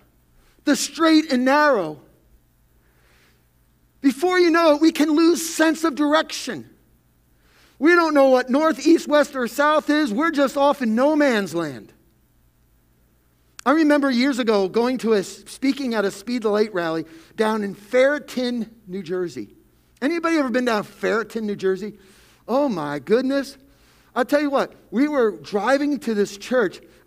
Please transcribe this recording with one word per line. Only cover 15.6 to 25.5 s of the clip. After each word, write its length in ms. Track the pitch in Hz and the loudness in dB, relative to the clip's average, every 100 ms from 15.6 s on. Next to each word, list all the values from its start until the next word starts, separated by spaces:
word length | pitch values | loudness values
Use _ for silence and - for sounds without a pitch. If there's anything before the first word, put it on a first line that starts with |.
| 269 269 262 | -4 -2 -4
at 100 | 220 | -2
a 60 | 196 | -4
Speed 320 | - - 240 | -6 -8 -4
the 60 | 214 | -2
Light 260 | 208 214 | 0 0
rally 300 | 180 165 160 156 - - - | -2 -4 -4 -8 -16 -18 -4
down 260 | 220 220 | -2 0
in 120 | 202 | -4
Ferreton, 1000 | 180 - 247 269 294 285 254 247 240 214 - 185 | -10 -2 2 2 2 -6 -6 -4 -4 -8 -12 -14
New 160 | 190 | -12
Jersey. 500 | 160 180 175 123 104 _ _ _ _ - | -8 -6 -6 -10 -16 _ _ _ _ -6
Anybody 360 | 269 339 330 320 | -4 -2 0 0
ever 140 | 262 | 0
been 140 | 247 | -2
down 180 | 247 214 | -2 -2
Ferreton, 640 | - - 190 214 214 233 214 | -4 -6 -2 -2 -4 -8 -6
New 80 | |
Jersey? 420 | 202 190 185 208 - _ _ _ _ - | -4 -4 -4 -6 -14 _ _ _ _ -4
Oh 200 | 254 285 | -2 0
my 300 | 180 147 143 | -2 -6 -8
goodness. 580 | 131 233 262 277 269 - _ _ _ _ _ 233 | 0 0 2 -4 -4 -14 _ _ _ _ _ -6
I'll 80 | |
tell 160 | 247 285 | 0 0
you 100 | 285 | 0
what, 240 | 269 - - - | -2 -2 -8 -8
we 160 | 208 294 | -2 0
were 320 | 285 220 165 | 2 0 -2
driving 600 | 147 | -6